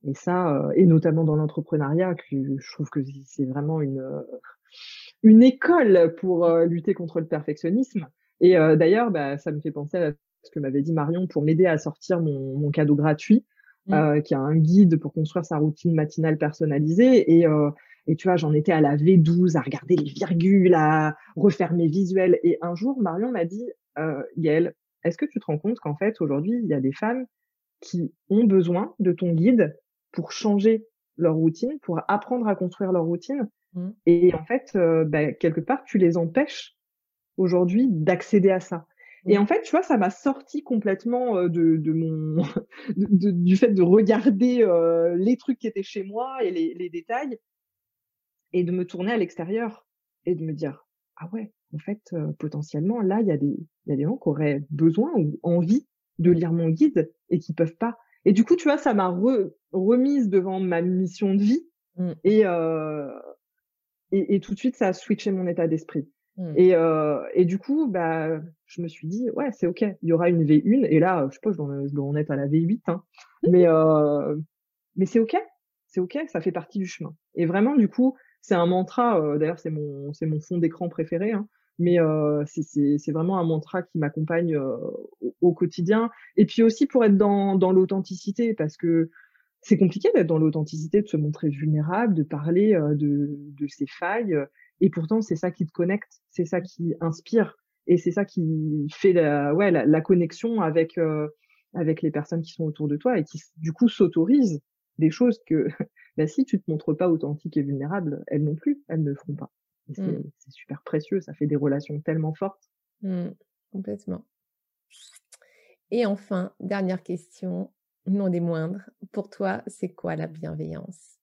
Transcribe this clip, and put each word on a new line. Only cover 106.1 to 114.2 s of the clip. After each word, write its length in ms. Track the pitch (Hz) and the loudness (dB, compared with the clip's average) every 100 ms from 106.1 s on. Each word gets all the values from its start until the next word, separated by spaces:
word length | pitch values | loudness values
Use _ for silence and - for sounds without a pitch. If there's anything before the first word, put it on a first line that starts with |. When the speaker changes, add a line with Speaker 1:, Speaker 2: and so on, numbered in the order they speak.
| - | -4
Speaker 1:
bah, 100 | 151 | -4
si 160 | - 262 | -2 -2
tu 160 | 190 | -2
te 80 | - | -2
montres 260 | 156 - 156 | -4 -4 -2
pas 140 | 180 | 0
authentique 460 | 160 143 151 160 151 | 0 -2 -8 -4 -4
et 40 | |
vulnérable, 600 | 139 139 147 196 160 143 - | -2 -4 -4 -4 -6 -8 -6
elles 160 | 147 | -2
non 120 | 151 156 | -2 -2
plus, 260 | - 285 - | -4 -4 -6
elles 140 | 160 | -4
ne 60 | 147 | -4
le 60 | 143 | -4
feront 200 | - 143 | -10 -12
pas. 160 | 135 _ _ _ - | -14 _ _ _ -18
Et 40 | 147 | -8
c'est, 160 | 190 | -6
Speaker 2:
Mmh. 120 | 170 151 _ | -6 -10 _
Speaker 1:
c'est 140 | 135 | -20
super 300 | - - 143 | -20 -18 -16
précieux, 380 | - 156 151 196 | -6 -6 -4 -6
ça 120 | - | -6
fait 140 | 151 147 | -6 -4
des 80 | 143 | -2
relations 420 | 143 139 143 151 | -2 -4 -6 -10
tellement 320 | 156 160 156 | -6 -4 -4
fortes. 360 | 160 196 - _ _ _ _ | -6 -10 -10 _ _ _ _
Speaker 2:
Mmh. 340 | 196 180 175 185 _ _ _ | -8 -8 -8 -12 _ _ _
Complètement. 540 | 196 196 202 - 180 | -12 -10 -12 -10 -12